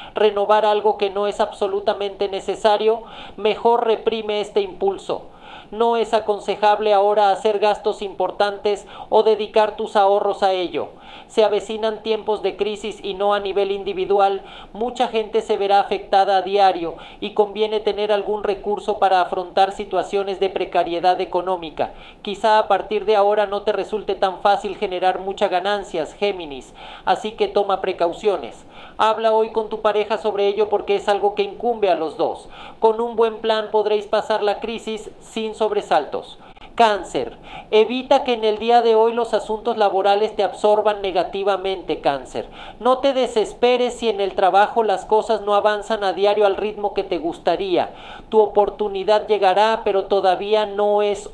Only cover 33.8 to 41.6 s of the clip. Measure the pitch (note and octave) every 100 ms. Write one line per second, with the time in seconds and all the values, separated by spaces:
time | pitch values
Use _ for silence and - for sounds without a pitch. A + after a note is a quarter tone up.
33.8 | G#3 G#3+ G3+ G#3+ G3+ G#3 G3+ G3+ A3 A3
34.8 | A3 A3 - - - A3+ A3 G#3+ G#3+ G#3
35.8 | G3 E3+ C3+ F2 - - - - - -
36.8 | A3+ G3+ E3+ D3+ A#2+ - - - - G#3+
37.8 | A3 B3+ B3+ C4+ B3 A#3 A3 G#3+ A3+ A#3+
38.8 | A#3 A3 A3+ A#3 A3+ G#3+ G#3 G#3+ A3+ G#3+
39.8 | G3+ F#3 G3 G3+ G#3+ G#3+ F#3 - G#3 G#3+
40.8 | G#3 G3+ G3 F3+ E3+ G3 G3 F#3+